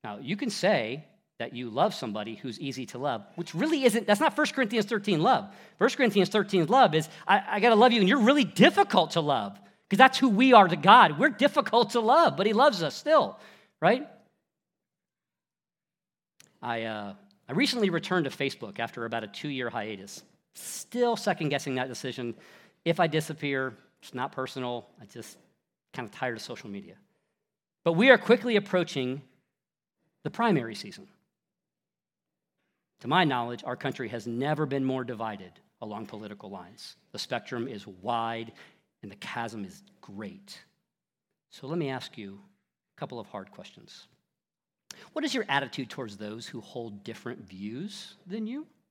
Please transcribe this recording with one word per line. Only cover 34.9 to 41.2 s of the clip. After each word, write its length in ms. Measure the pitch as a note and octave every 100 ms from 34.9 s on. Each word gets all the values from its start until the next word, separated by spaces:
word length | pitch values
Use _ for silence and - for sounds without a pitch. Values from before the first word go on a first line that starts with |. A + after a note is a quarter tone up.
| C3
divided 480 | B2 A2+ A2+ G2+ F#2 _ _ _
along 240 | A2 G#2 G#2
political 420 | G#2+ G#2+ G#2 G2+
lines. 480 | F#2+ F2+ A#2 - - _
The 60 | A2
spectrum 500 | - A#2+ - B2 A#2
is 180 | G#2+ G2+
wide 680 | F#2 G2 A#2 A2+ A#2 A2+ - - _ _ _
and 100 | G#2
the 40 | F#2+
chasm 500 | - - A#2 A2 F#2+
is 160 | G2 _ _
great. 580 | - G2+ G#2 F2 - - _ _ _ _ _ _